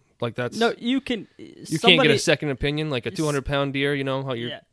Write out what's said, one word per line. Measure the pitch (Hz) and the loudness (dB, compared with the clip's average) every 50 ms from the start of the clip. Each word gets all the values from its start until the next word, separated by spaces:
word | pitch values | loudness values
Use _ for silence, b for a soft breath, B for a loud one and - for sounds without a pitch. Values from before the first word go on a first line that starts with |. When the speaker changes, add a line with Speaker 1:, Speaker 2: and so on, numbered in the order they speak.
| _ _ _ _ | _ _ _ _
Speaker 1:
Like, | 120 120 110 | -6 -6 -4
that's | - 123 120 - | -4 -6 -4 -2
Speaker 2:
No, | 214 233 226 - | 0 0 0 0
you | - 214 240 269 262 | -2 -2 -2 -2 -2
can. | - - 240 196 143 - _ | -2 -4 -6 -6 -6 -12 _
Speaker 1:
you | - - 73 - - 147 | -20 -20 -20 -18 -18 -6
Speaker 2:
somebody, | - 160 - - 185 170 | -6 -4 4 6 6 6
Speaker 1:
can't | - - | 8 6
get | - | 4
a | 220 202 | 4 4
second | - 170 147 - 156 147 | 2 2 2 2 0 -4
opinion, | 135 - 143 143 147 151 156 156 | -2 -2 -2 -2 -2 -2 -2 -2
like | 139 120 - | -4 -4 -4
a | 117 | -4
Speaker 2:
s- | 98 | -4
Speaker 1:
two | 160 156 | -2 0
hundred | 147 143 139 127 | 0 0 -2 -2
pound | 147 143 139 139 139 135 | -2 -2 -2 -2 -2 -2
deer. | 139 139 139 147 | -2 -2 0 -2
You | 139 135 | -2 -2
know | 135 131 135 135 | -2 -4 -4 -4
how | 135 127 | -6 -6
you're | 117 120 135 | -6 -6 -8
Speaker 2:
Yeah. | 143 - - _ | -10 -12 -16 _